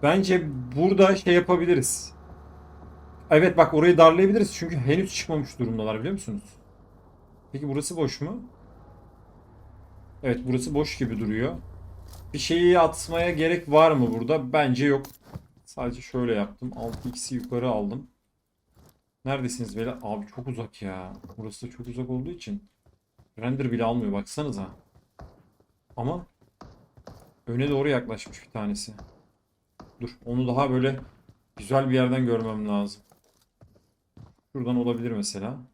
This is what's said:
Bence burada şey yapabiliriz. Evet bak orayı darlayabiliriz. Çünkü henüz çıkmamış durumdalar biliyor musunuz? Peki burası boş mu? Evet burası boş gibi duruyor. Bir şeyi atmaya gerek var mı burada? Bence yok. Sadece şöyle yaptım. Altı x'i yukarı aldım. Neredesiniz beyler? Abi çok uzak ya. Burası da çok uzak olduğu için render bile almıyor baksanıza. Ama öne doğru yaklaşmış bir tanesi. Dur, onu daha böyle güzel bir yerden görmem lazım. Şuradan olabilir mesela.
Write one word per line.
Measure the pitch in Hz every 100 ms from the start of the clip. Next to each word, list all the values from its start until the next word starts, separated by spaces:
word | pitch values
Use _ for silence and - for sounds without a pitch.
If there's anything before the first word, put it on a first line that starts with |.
Bence | 143 185 175 180 160 131 123 127
burada | 180 196 190 190
şey | -
yapabiliriz. | 175 175 180 170 160 127 - - - - - - - - - - - - - -
Evet | 156 180 -
bak | 156
orayı | 156 170 165
darlayabiliriz. | 165 165 190 208 202
Çünkü | - 165 160
henüz | 127 160 190 -
çıkmamış | - 160 131 -
durumdalar | 117 113 107 107
biliyor | 135
musunuz? | 196 - 101 - - - - - - - _ _ - _
Peki | 135 147
burası | 135 147 170
boş | 143 -
mu? | 151 226 - - - - - - - - - - - - - - - - - -
Evet | 135 123 127
burası | 127 127
boş | 143 151 -
gibi | 123 110
duruyor. | 107 107 131 175 - - - - - - -
Bir | 147
şeyi | - 170 175 180
atmaya | 165 160 - 165 175
gerek | 160 160 175 175
var | 147 160
mı | 151 120
burada? | 110 113 156 127
Bence | 151 143 123 143
yok. | 139 135 - - - - _ _
Sadece | - 123 123
şöyle | - 127 120
yaptım. | 110 101 - 127 -
Altı | 117 110 127
x'i | 123 - 127
yukarı | - 123 127
aldım. | 110 104 120 143 _ _ _ _ _ _ _ _ _ _ _ 131
Neredesiniz | 139 127 - 113 101
beyler? | 117 -
Abi | 107 107 104
çok | - 127
uzak | 120 113 -
ya. | 101 92 92 98 - -
Burası | 110 101 123
da |
çok | - 120
uzak | 120 127
olduğu | 127 143
için | 175 - 208 - _ _ _ _ _ _ -
render | 117 135 131
bile | 117
almıyor | 113 120 107
baksanıza. | 101 101 - 151 104 95 98 _ _ _ _ - _ _ _ _ _ _ -
Ama | 120 175 180 _ _ _ - - _ _ - - - _ -
öne | 120 139
doğru | 139 139
yaklaşmış | 131 120 107 - -
bir | -
tanesi. | 110 104 104 - 104 - _ _ _ _ _ _ _ - _
Dur, | 120 - 120
onu | 120 127
daha | 123 139
böyle | 127 131 135 - _ _ _ _ -
güzel | 107 135 135
bir | 127
yerden | 127 127 123
görmem | 113 113 110 107
lazım. | 101 101 - _ _ _ _ _ _ - _ _ _ _ - - _ _
Şuradan | 139 123 123
olabilir | 120 117 117
mesela. | 110 101 98 101 135 -